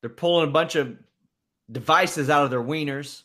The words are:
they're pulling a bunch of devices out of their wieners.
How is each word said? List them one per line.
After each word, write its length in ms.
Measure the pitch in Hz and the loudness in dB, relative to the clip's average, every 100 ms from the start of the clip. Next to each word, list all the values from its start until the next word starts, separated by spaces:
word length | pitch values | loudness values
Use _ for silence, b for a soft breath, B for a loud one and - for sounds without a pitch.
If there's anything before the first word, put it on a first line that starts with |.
they're 80 | 120 | -12
pulling 380 | - 170 175 156 | -4 0 2 2
a 40 | |
bunch 220 | 143 160 | 2 0
of 220 | 160 131 101 _ _ _ _ _ _ _ | 0 -2 -6 _ _ _ _ _ _ _
devices 580 | 117 113 160 185 - 135 | -12 2 2 2 -2 2
out 160 | 147 | 2
of 60 | 139 | 2
their 120 | 123 | 0
wieners. 600 | 120 156 147 139 143 - | -4 -4 -4 -8 -10 -18